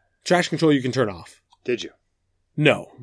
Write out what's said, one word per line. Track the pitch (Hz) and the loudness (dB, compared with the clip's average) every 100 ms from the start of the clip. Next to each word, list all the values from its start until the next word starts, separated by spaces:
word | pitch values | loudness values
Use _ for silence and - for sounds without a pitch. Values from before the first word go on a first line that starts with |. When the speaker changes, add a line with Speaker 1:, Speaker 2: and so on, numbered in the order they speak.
| _ _ | _ _
Speaker 1:
Traction | - 175 - | -2 0 0
control | 160 160 | 0 2
you | 143 | 2
can | 123 | 0
turn | 123 110 | -2 -2
off. | 87 - - _ _ | -4 -16 -20 _ _
Speaker 2:
Did | - 120 | -6 -6
you? | 85 - _ _ _ _ _ - | -6 -18 _ _ _ _ _ 0
Speaker 1:
No, | 147 98 - - | 2 0 -4 -14